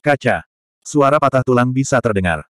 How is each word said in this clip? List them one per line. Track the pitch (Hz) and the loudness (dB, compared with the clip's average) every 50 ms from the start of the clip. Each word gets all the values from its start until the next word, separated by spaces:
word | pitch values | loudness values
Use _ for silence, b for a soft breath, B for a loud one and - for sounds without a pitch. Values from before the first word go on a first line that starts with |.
Kaca! | - 147 143 - - 120 101 85 - _ _ _ _ _ _ _ | 0 -2 -2 0 0 -2 -2 -2 -6 _ _ _ _ _ _ _
Suara | _ - - 147 139 135 143 156 | _ -4 0 2 2 2 2 2
patah | 147 135 - 131 123 | 0 2 0 0 0
tulang | - 123 123 123 127 | 2 2 2 2 0
bisa | 127 131 135 - 143 123 | 0 -2 -2 0 0 0
terdengar. | - 117 104 98 92 90 80 76 - | 0 0 -2 0 -2 -2 -4 -4 -8